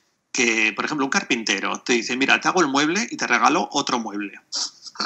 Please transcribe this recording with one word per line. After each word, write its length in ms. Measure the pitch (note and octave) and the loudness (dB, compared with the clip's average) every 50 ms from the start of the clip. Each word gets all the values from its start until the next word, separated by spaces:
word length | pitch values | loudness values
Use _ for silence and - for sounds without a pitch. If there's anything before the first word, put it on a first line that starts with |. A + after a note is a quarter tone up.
| _ _ _ _ _ _ - | _ _ _ _ _ _ -2
que, 400 | - B2+ A#2 A2+ A2+ A2 A2 G#2 | 0 2 2 2 2 2 0 0
por 100 | B2 A#2 | -2 -4
ejemplo, 200 | - D3 D3+ C3+ | -2 -2 -2 0
un 40 | - | 0
carpintero 720 | - - - - C#3+ A#2 A2 G#2+ G#2+ G2 G2 G2 F#2+ G#2 - | 0 0 0 0 -2 -2 0 -2 -2 -2 -2 -4 -6 -4 -2
te 100 | - B2+ | 0 0
dice, 220 | A#2 G#2+ - B2+ | 0 0 0 -2
"Mira, 240 | B2+ C3+ C3 A2+ A2 | 0 2 2 2 2
te 80 | - D#3 | 2 2
hago 120 | D#3 F#3+ | 2 2
el 80 | E3+ C#3+ | 2 2
mueble 380 | C3+ C#3 D3 D#3 E3+ G3+ A#3 A#3+ | 2 2 2 2 2 0 -2 -4
y 60 | D#4+ | -6
te 100 | - - | -6 -2
regalo 420 | A2+ B2 A2+ A2+ B2+ C#3+ F3+ G#3+ - - | 0 2 4 4 4 4 2 0 -2 -2
otro 260 | D3 C3+ - - B2 | -2 -2 0 -2 -2
mueble". 420 | A2+ G#2+ G2+ G#2 G#2 G2 - - - _ - - - - - - - - - - - | -2 -4 -6 -8 -8 -8 -10 -14 -14 _ -8 -6 -6 -8 -10 -14 -20 -16 -10 -10 -10